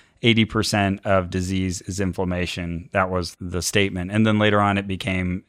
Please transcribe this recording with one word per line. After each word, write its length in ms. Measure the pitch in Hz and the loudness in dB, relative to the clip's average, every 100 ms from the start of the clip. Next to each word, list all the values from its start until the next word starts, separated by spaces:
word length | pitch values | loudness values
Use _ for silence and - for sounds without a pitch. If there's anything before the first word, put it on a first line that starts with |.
| _ _ | _ _
eighty 220 | 120 113 107 | 4 4 4
percent 580 | 113 101 107 98 98 | 0 0 2 2 0
of 240 | - 95 90 | 2 2 2
disease 520 | 95 90 95 92 90 | -2 -2 -2 -2 -4
is 180 | - 92 | -6 -4
inflammation, 880 | 95 87 92 90 90 - 85 85 - | -4 -2 -4 -2 -4 -6 -6 -8 -4
that 180 | 101 92 | -2 0
was 260 | 92 85 - | -2 -4 -8
the 200 | 92 90 | -8 -6
statement. 480 | 82 107 98 95 90 | -2 0 0 -2 -2
And 140 | 104 110 | 2 2
then 120 | 107 | 4
later 220 | 107 104 | 4 4
on, 180 | 101 101 | 4 2
it 80 | 101 | -2
became 580 | 95 - 92 90 92 | -6 -4 -2 -2 -4